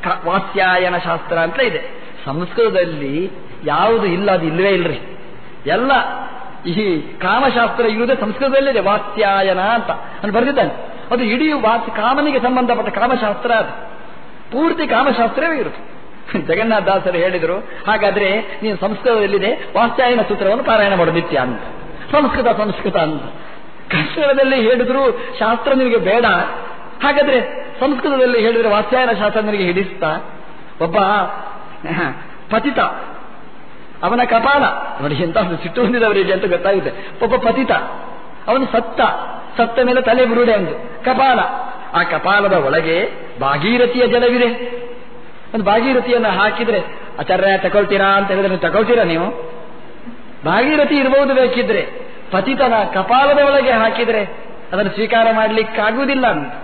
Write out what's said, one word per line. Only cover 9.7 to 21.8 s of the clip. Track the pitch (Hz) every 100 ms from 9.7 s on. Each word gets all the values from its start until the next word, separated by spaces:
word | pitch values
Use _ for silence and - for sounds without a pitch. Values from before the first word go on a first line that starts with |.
| 233 -
ಅವ್ನು | - - - 208
ಬರೆದಿದ್ದಾನೆ. | 208 254 285 175 - - - -
ಅದು | 247
ಇಡೀ | 233 240 311
ವಾತ್-, | 294 220 233 226
ಕಾಮನಿಗೆ | 220 214 277 294 269
ಸಂಬಂಧಪಟ್ಟ | 240 254 240 233 208 196
ಕಾಮಶಾಸ್ತ್ರ | 240 254 214 202 240
ಅದು, | 226 - - - - - - - - -
ಪೂರ್ತಿ | 233 330 359 302
ಕಾಮಶಾಸ್ತ್ರವೇ | 233 277 226 226 240 320 311
ಇರುತ್ತೆ. | 175 - - - - - - - 143
ಜಗನ್ನಾಥ | 170 226 214
ದಾಸರು | 190 196 185 175
ಹೇಳಿದರು, | 180 185 160 185 - - -
"ಹಾಗಾದ್ರೆ | 214 202 196 196 202
ನೀನು | 214 - 214 190
ಸಂಸ್ಕೃತದಲ್ಲಿದೆ | 196 208 254 226 202 202 190 - - -
ವಾತ್ಸ್ಯಾಯನ | 233 233 254 240
ಸೂತ್ರವನ್ನು | 214 208 196 226
ಪಾರಾಯಣ | 277 226 202 196
ಮಾಡು | 160
ನಿತ್ಯ" | 165 165 143
ಅಂತ. | 127 113 - -